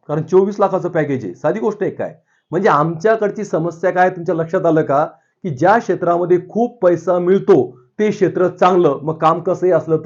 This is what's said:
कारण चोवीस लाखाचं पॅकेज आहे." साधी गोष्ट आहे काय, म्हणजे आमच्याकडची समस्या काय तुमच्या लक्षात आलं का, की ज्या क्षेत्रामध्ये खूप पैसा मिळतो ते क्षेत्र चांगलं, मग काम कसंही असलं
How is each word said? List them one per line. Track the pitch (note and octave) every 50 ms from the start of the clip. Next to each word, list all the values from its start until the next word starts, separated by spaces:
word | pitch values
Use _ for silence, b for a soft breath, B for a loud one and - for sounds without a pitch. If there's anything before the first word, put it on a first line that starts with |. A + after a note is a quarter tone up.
| _ -
कारण | D3 D#3
चोवीस | D3+ - F#3 F#3 G3 G3+ G3+ G#3
लाखाचं | G3+ F#3+ F#3+ F3+ D#3 F3
पॅकेज | D#3+ D#3+ D3+ C#3+ C#3 B2 A2
आहे." | F#2 E2+
साधी | - - D3+ F3 A3
गोष्ट | A#3 A3 - - F#3+
आहे | D3+
काय, | - - G#2 E2 - - _ _ _ _ _ _
म्हणजे | D3 F3+ G3 G#3+
आमच्याकडची | D#3 C#3+ D3+ E3 E3+ D#3+ - G#3+ A3 A3 G#3+ G3 G3+ G#3+ G3+
समस्या | G3+ - E3 D#3+ E3+ E3 E3 - F#3
काय | F3 F3+ F3+ F#3
तुमच्या | F#3 F3+ E3+ F3 F3
लक्षात | E3 D#3+ D#3+ F3+ F#3 D#3
आलं | E3 D#3 D#3
का, | D3+ - C#3 C#3+ D#3 - b b b b b b -
की | F#3+
ज्या | C#3 - D#3 F#3 G#3+ A#3+
क्षेत्रामध्ये | - - F3+ E3 F3 E3+ E3+ E3+ F3 D#3+ F3+ F3 E3+ -
खूप | - G#3 A#3+ B3 - -
पैसा | - F3+ F3 E3 E3+ F#3 F3+ F3+
मिळतो | F3 F3 F#3+ G3 F#3 G#3 F#3+ C#3+ A#2 B B B B B _ -
ते | G#3+ G#3+
क्षेत्र | G3+ - F#3+ D3+ - F3 F#3 F3
चांगलं, | F3 - G3 F3+ F#3+ F3+ F3 D3 C#3 -
मग | C3+ D#3 D#3 D#3+
काम | E3 D#3 E3 F3
कसंही | E3+ F#3 F3 - F3 F#3
असलं | F3 D#3 D#3+ E3 D#3+ D#3 D#3+